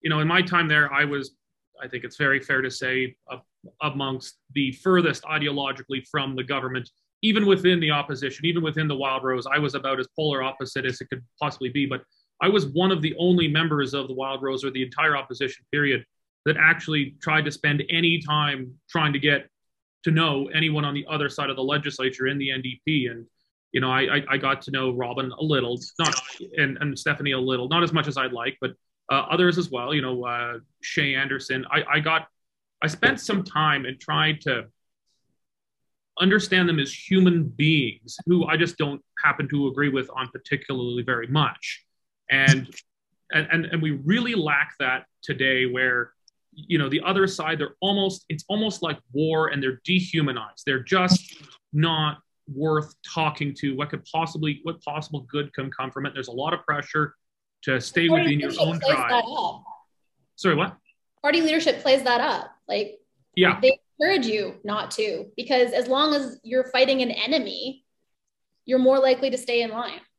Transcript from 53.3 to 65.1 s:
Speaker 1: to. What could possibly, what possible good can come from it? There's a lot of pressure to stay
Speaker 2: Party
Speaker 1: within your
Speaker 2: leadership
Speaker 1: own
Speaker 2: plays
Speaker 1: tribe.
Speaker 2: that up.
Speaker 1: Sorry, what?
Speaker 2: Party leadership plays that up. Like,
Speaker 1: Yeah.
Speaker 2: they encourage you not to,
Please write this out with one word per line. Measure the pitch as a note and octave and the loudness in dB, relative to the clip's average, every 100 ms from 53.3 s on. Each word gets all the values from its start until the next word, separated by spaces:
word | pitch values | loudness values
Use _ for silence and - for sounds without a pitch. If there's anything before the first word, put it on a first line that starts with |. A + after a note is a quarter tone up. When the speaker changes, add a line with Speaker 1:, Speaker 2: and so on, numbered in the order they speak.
| C#3+ C#3+ C#3 | -2 -6 -4
Speaker 1:
to. | C#3 C3 | -4 -2
What | D3 | -4
could | - - | -6 -6
possibly, | D#3+ D#3+ D#3+ D#3 C#3+ | -4 -4 -2 -4 -2
what | E3 E3 | -8 -8
possible | - D3+ D3+ D3 B2 | -8 -8 -8 -10 -6
good | D3 D3 | -4 -4
can | - C3+ | -6 -8
come | - C3 | -6 -8
from | C#3 C#3 | -6 -8
it? | |
There's | C#3 B2+ | -8 -8
a | |
lot | A#2+ D3+ | -6 -4
of | F3 | -4
pressure | - D3 C#3+ D#3 D3 _ _ _ _ _ | -4 -6 -2 -2 -2 _ _ _ _ _
to | - C3 | -2 -2
stay | - E3+ E3+ | 0 2 4
Speaker 2:
Party | E3 | 4
Speaker 1:
within | E4+ D3 | 4 2
your | C#3+ | -2
Speaker 2:
leadership | - - | 0 0
Speaker 1:
own | E3 | 0
Speaker 2:
plays | C4+ | 0
Speaker 1:
tribe. | C#4+ A#3+ | 2 2
Speaker 2:
that | A#3+ | 2
up. | A3+ D4 - - - - _ _ _ _ _ - | 0 -4 -4 -6 -16 -20 _ _ _ _ _ -2
Speaker 1:
Sorry, | F#3+ | 0
what? | D3+ F3+ - _ _ _ _ | 2 -2 -6 _ _ _ _
Speaker 2:
Party | D4 E4 | 2 2
leadership | D#4+ D#4+ D#4+ C#4 | 2 2 2 0
plays | C#4+ C4+ | 4 4
that | B3 A#3+ | 4 2
up. | D4+ F#3+ - _ - | 2 -2 -6 _ -4
Like, | G#3 G3+ - _ _ _ | -4 -4 -10 _ _ _
Speaker 1:
Yeah. | - F3 F#3 | 4 4 6
Speaker 2:
they | C4 C4 _ _ | 4 4 _ _
encourage | D#4 F#4+ A#3 | 2 2 0
you | G#3+ G3 - | -2 -4 -8
not | G3+ G#3+ - | -6 -6 -4
to, | - G#3+ | -4 -4